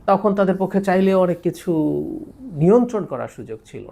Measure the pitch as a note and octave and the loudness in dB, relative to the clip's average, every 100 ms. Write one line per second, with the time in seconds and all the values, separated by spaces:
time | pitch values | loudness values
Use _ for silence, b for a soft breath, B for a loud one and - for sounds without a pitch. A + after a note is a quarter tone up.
0 | - G3 G#3 G3+ F#3+ F#3 F#3+ G3 G3 F#3 | 0 2 2 2 2 0 0 0 2 2
1 | F#3+ F#3+ F3+ F3 F3 E3 - D#3+ D3+ D3 | 4 4 2 0 -4 -4 -2 0 0 -2
2 | D3+ - - - C4 D#3+ E3 A#3 A#3+ A3 | -6 -8 -12 -16 -12 0 4 4 4 -2
3 | E3 B2+ A#2 - A2+ A2 - - - | -6 -8 -10 -12 -16 -16 -16 -18 -18